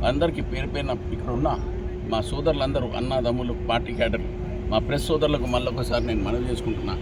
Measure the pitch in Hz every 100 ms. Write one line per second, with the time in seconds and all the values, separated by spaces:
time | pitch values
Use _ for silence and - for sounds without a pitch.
0 | 113 139 165 160 - 135 135 143 135 117
1 | - 113 - 120 147 117 - - - -
2 | - 110 107 151 147 143 139 139 120 107
3 | 123 131 120 120 120 113 - 117 - 117
4 | 113 101 - - - - - 110 - 143
5 | - 156 151 147 120 123 127 120 123 123
6 | 117 110 95 120 123 117 - 104 92 92